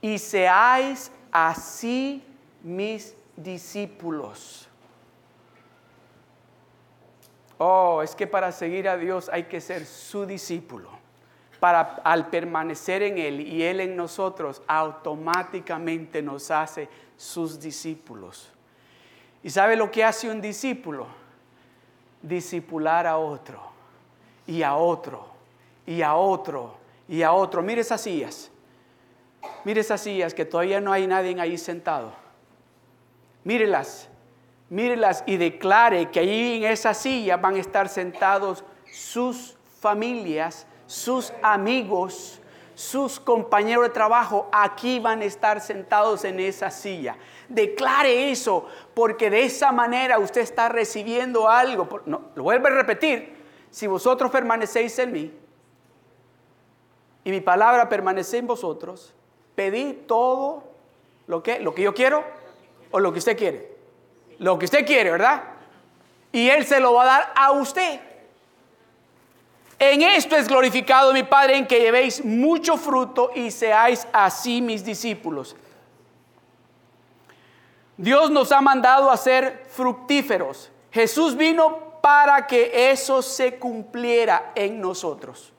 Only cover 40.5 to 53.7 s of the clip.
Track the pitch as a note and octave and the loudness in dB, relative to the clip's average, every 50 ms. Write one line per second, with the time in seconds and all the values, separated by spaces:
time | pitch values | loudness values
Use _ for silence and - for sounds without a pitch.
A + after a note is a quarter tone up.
40.5 | E3+ - - _ - - _ - - - - A#3 B3+ B3+ A#3+ - - - - G#3+ | -8 -14 -20 _ -20 -20 _ -18 -14 -10 -4 -4 -4 -4 -4 -8 -10 -2 0 2
41.5 | G#3+ G3+ G3 G#3+ B3 C4 A3+ F#3+ F#3+ F3+ F#3 F#3 - - - - - - - - | 2 2 0 -2 -2 -2 -2 -2 -4 -4 -4 -4 -8 -16 -18 -20 -20 -20 -20 -20
42.5 | - - - - - - - - - C4 C#4 B3+ - - - - A#3+ A3+ G#3+ - | -20 -20 -20 -20 -20 -16 -14 -6 -4 -4 -4 -4 -6 -8 0 0 0 0 2 0
43.5 | A3+ G#3 G#3 A3 A#3 A#3+ A#3+ A#3 A#3 A3 G#3+ G#3+ A3+ A#3+ A#3 A3 G#3+ G3+ - - | 0 0 2 2 2 2 2 0 0 0 2 2 4 2 2 0 -2 -4 -4 0
44.5 | - G#3 G#3 G3+ G3+ - - B3 B3+ B3 A3 A3+ A3 A3 G#3+ G3+ F#3+ - - G#3+ | 2 2 2 2 0 -4 -4 -4 -4 -2 0 -2 -2 -2 -4 -6 -6 -2 0 0
45.5 | G#3+ G#3 G#3 - G#3 G3 F#3 - A3+ G#3 G#3 A3 G#3+ - - G3 F#3+ F#3 F#3 F#3+ | 0 -2 -4 -8 -10 -10 -4 0 2 2 4 2 0 -2 -4 -6 -6 -4 -4 -4
46.5 | F#3+ - G3 F#3+ - - - G3+ F#3+ E3+ C3+ A#2+ A2+ - - - - - - _ | -4 -6 -8 -8 -8 -10 -12 -10 -10 -8 -8 -10 -10 -12 -18 -20 -20 -20 -20 _
47.5 | B3 A3+ G#3+ G3+ - - C4+ C4 C4 C#4 D4 C4+ A#3+ B3 C4+ C#4+ C4 - - A#3 | 0 0 0 0 0 -2 -2 0 2 2 4 4 2 2 2 0 -2 -2 -2 -2
48.5 | F#3+ E3+ - - - - - - _ A3+ A#3 A3 G#3+ A3 A3+ G#3 G3 A3 C4+ C4 | -2 -2 -2 -6 -20 -20 -20 -10 _ 0 0 0 2 0 0 2 4 2 2 2
49.5 | C4 - C#4 C#4 B3+ B3 A#3+ A#3 A#3+ B3+ C4 B3+ B3 G#3+ G#3 - - B3 A3+ A3+ | 0 0 0 2 2 2 0 0 0 -2 0 2 2 2 0 0 0 -2 -2 -2
50.5 | - - A#3 A#3 A#3 A#3 A3 G#3+ - G#3+ G3+ A3+ A#3 B3 B3+ B3+ B3 A3+ A3 A3 | -2 -2 0 0 0 -2 -2 -2 -4 -8 -6 -4 -4 -4 -4 -2 0 2 4 6
51.5 | A3+ A#3+ B3+ C4 B3 F#3+ F3 - - - - D#3 D3 - - - - D3 C3 E3 | 6 6 4 2 0 -4 -4 -4 -8 -12 -8 -8 -8 -8 -10 -14 -14 -6 -2 0
52.5 | A3 B3+ C4 C#4+ C4 C4+ B3+ - G#3+ - - D#4 C4+ - - - - - - - | 0 2 2 2 2 2 2 0 0 0 0 0 0 -2 -6 -14 -20 -20 -20 -20
53.5 | _ _ _ _ | _ _ _ _